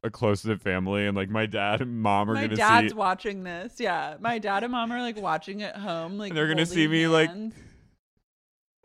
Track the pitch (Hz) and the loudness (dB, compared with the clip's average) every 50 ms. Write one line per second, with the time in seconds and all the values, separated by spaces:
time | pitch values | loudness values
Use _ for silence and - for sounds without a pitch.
0 | - 113 - - 123 107 101 98 - 113 107 92 - 101 92 92 92 95 101 101 | -8 -8 -4 0 2 2 2 2 0 -2 -2 -2 0 -2 0 0 0 0 0 0
1 | 101 101 98 98 98 95 107 110 110 107 107 104 101 104 107 117 131 123 120 113 | 0 0 0 -2 -2 -2 -2 -2 -2 -2 -2 -2 0 0 0 0 -2 -2 -4 0
2 | 107 104 101 101 104 104 113 113 110 110 107 110 208 220 226 240 220 214 214 214 | 2 2 4 4 2 2 0 0 0 0 0 2 4 6 6 6 4 2 0 0
3 | 196 185 190 190 - 214 202 190 185 180 175 170 190 233 - - 233 190 175 156 | 0 0 0 -2 -4 -8 -8 -8 -8 -10 -10 -10 -12 -12 -8 -4 -2 -2 -2 -2
4 | 147 147 151 156 208 233 240 220 208 202 196 202 233 247 254 240 233 226 240 247 | -4 -6 -8 -6 -4 -4 -4 -4 -2 -2 -2 -2 -2 -2 -4 -4 -4 -4 -4 -4
5 | 247 233 214 214 196 165 156 160 - 190 196 208 208 185 - 196 202 202 165 165 | -6 -6 -6 -4 -2 -2 -2 -2 -4 -6 -10 -8 -8 -8 -8 -8 -6 -6 -4 -4
6 | 165 170 196 202 214 196 170 156 156 156 160 160 165 170 175 165 156 156 160 165 | -6 -6 -8 -8 -6 -4 0 0 2 2 4 2 2 2 4 2 4 4 4 2
7 | 165 165 160 160 160 160 175 208 214 226 - - - - - - _ _ _ _ | 4 6 6 6 6 4 0 -4 -10 -10 -10 -12 -18 -20 -20 -20 _ _ _ _
8 | _ _ _ _ _ _ _ _ _ _ _ _ _ _ _ _ | _ _ _ _ _ _ _ _ _ _ _ _ _ _ _ _